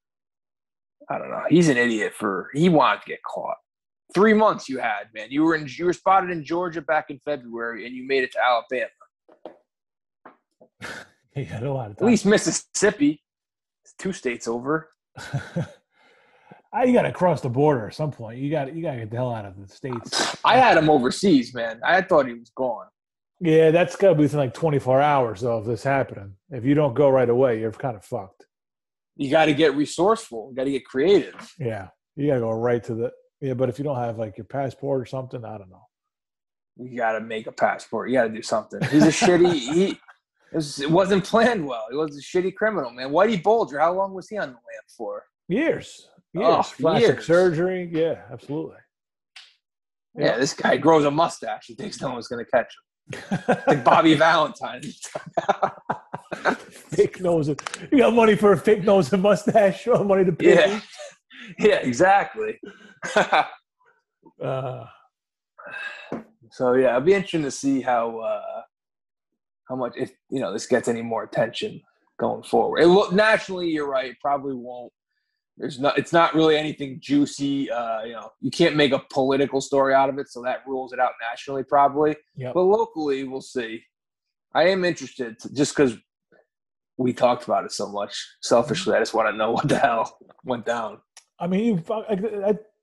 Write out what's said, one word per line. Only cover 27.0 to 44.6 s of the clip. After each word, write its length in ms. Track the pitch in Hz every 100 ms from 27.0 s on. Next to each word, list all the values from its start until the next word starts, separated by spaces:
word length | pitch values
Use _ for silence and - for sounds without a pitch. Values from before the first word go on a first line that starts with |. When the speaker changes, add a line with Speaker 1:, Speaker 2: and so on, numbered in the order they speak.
| 139
Speaker 2:
right 220 | 131 120
away, 300 | 123 135 110
you're 100 | 110
kinda 280 | - 139 104
fucked. 440 | - 120 95 _ _ _ _ _ _ _ _
Speaker 1:
You 160 | - 139
gotta 240 | 156 156
get 200 | 143 160
resourceful. 760 | 139 143 - 190 226 - 151 135
You 60 | 127
gotta 140 | 135
get 140 | 135
creative. 640 | - 131 165 196 127 - - -
Speaker 2:
Yeah, 300 | 123 107 98 _ _
you 120 | - 147
gotta 140 | 131
go 100 | 113
right 320 | 113 120 120
to 100 | 123
the, 180 | 113 120 - _ _
yeah, 140 | 139
but 160 | 123 127
if 80 | 120
you 60 |
don't 120 | 143 127
have, 220 | 120 113
like, 180 | 110 107
your 80 |
passport 560 | 104 139 135 - 139 135
or 60 | 117
something, 400 | 131 123 127 110
I 100 | 107
don't 140 | 92
know. 160 | 92 _ _ _ _ _ _ _ _ _ -
Speaker 1:
You 180 | 127 120
gotta 220 | 113 110
make 260 | 113 110 110
a 60 |
passport. 580 | - 110 - - 110 98
You 60 | 127
gotta 120 | 113
do 140 | 110
something. 400 | - 110 - 101 123
He's 140 | 147
a 40 | 156
shitty, 420 | 147 208 175 180
Speaker 2:
<laughs> 200 | 160 123
Speaker 1:
he, 160 | 165 190
it 60 | - _ _ _ _ _ 160
was, 220 | 147 -
it 100 | 143
wasn't 340 | 170 190 196
planned 420 | 185 214 233 220 143
well. 200 | 117 117
He 60 | 139
was 220 | 156 143
a 20 |
shitty 340 | - 185 185
criminal, 360 | 190 214 196 127
man. 180 | 123 135
Whitey 300 | 156 214 202
Bulger, 360 | 185 226 165 143
how 160 | 165
long 180 | 185 196
was 160 | 190 -
he 80 | 208
on 120 | 147
the 60 |
lam 260 | 123